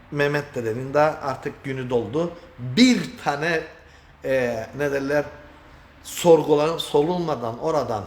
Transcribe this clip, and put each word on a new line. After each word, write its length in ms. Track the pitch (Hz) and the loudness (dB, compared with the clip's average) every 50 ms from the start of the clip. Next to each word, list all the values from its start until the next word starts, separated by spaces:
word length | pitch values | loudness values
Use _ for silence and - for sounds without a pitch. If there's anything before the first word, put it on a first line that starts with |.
| - - | -16 -6
Mehmet 440 | 151 143 143 143 147 147 139 - - | -2 0 0 2 0 -2 -4 -6 -6
dedenin 380 | 127 117 113 110 127 131 135 139 | -6 -4 -4 -4 -4 -4 -2 2
de 60 | 147 | 2
artık 640 | 151 156 143 - - 139 131 - - 143 - - - | 2 2 0 -2 -6 -6 -6 -6 -8 -10 -10 -10 -10
günü 260 | 135 131 131 127 123 | -8 -8 -6 -4 -2
doldu. 420 | 127 120 110 101 120 156 175 170 - - - - - - | -2 -2 -2 -2 -4 -4 -4 -4 -6 -12 -20 -20 -16 -12
Bir 580 | 123 127 127 196 247 254 233 190 165 - - - - | -8 0 4 6 6 6 6 2 0 -6 -10 -6 -4
tane, 380 | 156 143 143 151 175 165 160 160 - - - - - - - - - - - - | -4 -2 -2 -2 -2 -2 -2 -4 -8 -14 -20 -20 -20 -20 -20 -20 -20 -18 -8 -4
e, 400 | 139 131 131 123 120 117 113 110 - 127 | -2 0 0 0 0 -2 -4 -8 -8 -6
ne 140 | 135 147 143 | -4 -2 -2
derler, 340 | 139 139 139 139 147 147 139 - - - - - - - - - - - - - - - - | -2 -2 -2 0 0 0 -2 -4 -8 -18 -20 -20 -20 -20 -20 -20 -20 -20 -20 -20 -20 -20 -18
sorgulan-, 720 | - - - - 175 165 156 143 139 151 147 151 160 165 | -14 -6 2 6 8 8 8 6 4 2 4 2 2 0
solunmadan 840 | 151 - - - 147 147 170 180 180 170 160 143 120 120 113 113 117 | -4 -4 0 2 2 2 2 0 -2 -2 -2 -4 -4 -4 -6 -6 -4
oradan 440 | 135 160 156 147 127 117 117 104 92 | -2 0 0 0 0 -2 -4 -6 -6